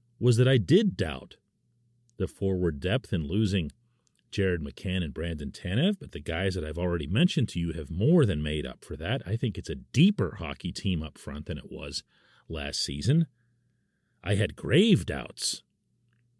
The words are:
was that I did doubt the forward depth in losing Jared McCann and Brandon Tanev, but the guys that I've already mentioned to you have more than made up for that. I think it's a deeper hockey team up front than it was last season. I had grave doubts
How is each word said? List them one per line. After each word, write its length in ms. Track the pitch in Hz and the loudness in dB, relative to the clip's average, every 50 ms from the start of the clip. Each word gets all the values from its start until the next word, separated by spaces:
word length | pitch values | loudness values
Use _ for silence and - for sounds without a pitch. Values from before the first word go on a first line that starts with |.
| _ _ _ _ | _ _ _ _
was 200 | 117 123 117 113 | 2 4 6 6
that 100 | 127 127 | 6 6
I 80 | 135 | 4
did 400 | 127 92 - 151 208 233 190 95 | 4 4 6 6 6 6 4 0
doubt 400 | - 92 78 67 64 - - - _ _ _ _ _ _ _ _ _ _ _ _ _ _ _ _ | 0 -2 -4 -4 -8 -10 -16 -20 _ _ _ _ _ _ _ _ _ _ _ _ _ _ _ _
the 100 | - 95 | -4 -4
forward 540 | - - - 98 98 95 90 90 85 76 71 | -4 -4 -2 -2 0 0 2 2 0 0 0
depth 320 | 85 90 107 131 113 - | -2 0 0 0 0 -2
in 160 | - 85 78 69 | -2 -2 0 0
losing 420 | 90 107 110 92 98 95 80 73 - _ _ _ _ _ _ _ _ _ _ _ | 0 2 2 2 2 0 0 -2 -8 _ _ _ _ _ _ _ _ _ _ _
Jared 320 | - - 98 92 90 85 | -2 0 2 2 0 0
McCann 420 | 76 69 - - - 98 92 95 87 | -4 -8 -10 -8 -4 -2 -2 -2 -2
and 80 | 76 | -4
Brandon 380 | 71 - 82 85 82 73 73 67 | -4 -4 -4 -4 -4 -4 -6 -10
Tanev, 480 | - - - 87 92 117 160 202 208 - | -10 -8 -6 -2 0 2 2 2 0 -2
but 120 | - - | -8 -12
the 80 | - 78 | -12 -8
guys 340 | 76 - 80 82 95 98 90 | -6 -4 -4 -2 -2 -2 -2
that 100 | 92 76 | -2 -4
I've 140 | 76 78 82 | -4 -4 -2
already 280 | 90 90 87 85 73 | -2 0 0 -2 -2
mentioned 440 | 71 92 120 175 185 - 160 120 - | 0 2 2 2 2 2 0 -2 0
to 100 | - 85 | -2 -2
you 140 | 85 82 76 | -2 -2 -4
have 160 | 80 73 67 | -6 -8 -6
more 340 | 78 85 107 147 175 175 135 | -2 0 2 4 6 6 6
than 180 | 101 80 76 | 4 2 0
made 240 | 76 76 76 78 69 | 0 -2 -2 -2 -4
up 160 | 64 60 - | -6 -10 -12
for 140 | - - - | -12 -12 -10
that. 240 | 73 78 90 123 139 - | -6 -4 -4 -4 -4 -2
I 100 | 92 107 | -4 -2
think 220 | 113 - 113 92 - | -2 -2 -2 -4 -6
it's 100 | - - | -8 -8
a 60 | 80 | -8
deeper 640 | 67 - _ - - 170 208 208 - 95 78 - - | -8 -10 _ 4 6 6 6 6 2 -2 -2 -2 -6
hockey 340 | 87 73 69 - - 87 | -8 -8 -8 -8 -8 -8
team 300 | - - - 101 90 78 | -8 -4 -2 -2 -2 -2
up 160 | 73 69 - - | -4 -6 -10 -12
front 280 | - - 69 76 76 | -12 -10 -10 -10 -8
than 120 | - 82 71 | -8 -10 -10
it 120 | - - | -10 -12
was 320 | 73 71 73 73 69 - - _ _ _ _ _ _ _ _ - | -12 -12 -10 -10 -10 -12 -12 _ _ _ _ _ _ _ _ -10
last 340 | 82 76 71 73 - - | -8 -6 -6 -6 -6 -6
season. 440 | - - 71 73 76 117 147 165 160 - _ _ _ _ _ _ _ _ _ _ _ _ _ _ _ _ _ _ - | -6 -6 -6 -2 0 2 2 2 2 0 _ _ _ _ _ _ _ _ _ _ _ _ _ _ _ _ _ _ -4
I 120 | 90 104 | -2 0
had 200 | 98 110 - 78 | 0 0 -2 -2
grave 480 | - - 71 104 165 214 233 185 107 85 | -6 -2 2 4 4 6 6 4 4 2
doubts 580 | - 76 67 58 - - - - - - - - _ _ _ _ _ _ _ _ _ _ _ _ _ _ | -2 -6 -6 -8 -10 -10 -6 -6 -6 -6 -6 -12 _ _ _ _ _ _ _ _ _ _ _ _ _ _